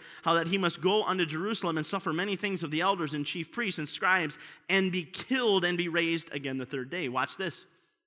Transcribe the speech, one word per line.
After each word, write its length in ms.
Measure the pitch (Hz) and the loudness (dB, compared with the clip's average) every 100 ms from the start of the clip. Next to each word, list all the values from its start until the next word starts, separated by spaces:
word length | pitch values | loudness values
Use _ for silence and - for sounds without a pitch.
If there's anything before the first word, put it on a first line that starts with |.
| - - | -14 -4
how 100 | 165 | 2
that 140 | 165 165 | 4 4
he 100 | 196 | 2
must 240 | 175 143 | 0 2
go 220 | 175 214 | 2 2
unto 240 | 180 185 160 | 2 0 0
Jerusalem 500 | 160 202 220 175 160 | -2 -2 0 0 0
and 80 | 151 | -2
suffer 260 | 196 175 | -2 -2
many 240 | 160 202 190 | -2 -2 -2
things 280 | 202 190 | -2 -2
of 80 | 156 | -2
the 100 | 151 | 0
elders 320 | 190 190 151 | 2 2 -2
and 100 | 147 | -2
chief 280 | 143 175 160 | -4 -4 -6
priests 260 | 233 220 175 | -4 -2 -2
and 100 | 147 | -6
scribes 520 | - 190 185 151 - - - - | 0 2 4 2 -6 -16 -20 0
and 240 | 190 190 | 2 4
be 120 | 180 | 0
killed 600 | 147 - - 262 233 190 | -4 -10 -2 2 4 4
and 140 | 175 175 | 4 0
be 120 | 175 | 0
raised 440 | 170 165 165 - | 2 2 0 -4
again 240 | 143 135 131 | -6 -4 -4
the 80 | 123 | -4
third 240 | 135 127 | -6 -6
day." 180 | 175 139 | -4 -2
Watch 300 | 127 139 - | 0 -2 -2
this, 300 | 190 - - _ _ _ | -6 -6 -16 _ _ _